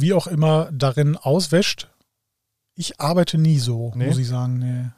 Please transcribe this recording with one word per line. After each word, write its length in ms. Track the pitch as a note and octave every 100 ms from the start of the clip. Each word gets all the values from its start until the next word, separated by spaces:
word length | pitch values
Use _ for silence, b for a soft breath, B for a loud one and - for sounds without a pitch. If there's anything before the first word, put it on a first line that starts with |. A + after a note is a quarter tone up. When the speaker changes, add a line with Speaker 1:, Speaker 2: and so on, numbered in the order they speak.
Speaker 1:
wie 140 | D3+
auch 120 | F#3+ -
immer, 420 | D#3+ D#3+ D#3 D#3+
darin 440 | C#3+ C#3 B2+ D3 D3+
auswäscht. 720 | - D#3 F#3 E3 G3+ - - _ _ _ _ _ _ _ _ -
Ich 220 | E3+ -
arbeite 380 | C#3+ F3 F3 D#3+
nie 220 | D#3+ D3+
so, 320 | A#2+ A#2 A#2 A2+
Speaker 2:
Nee? 120 | C3+
Speaker 1:
muss 100 | C3
ich 100 | B2
sagen. 300 | B2 B2 B2
Nee, 320 | B2 B2 B2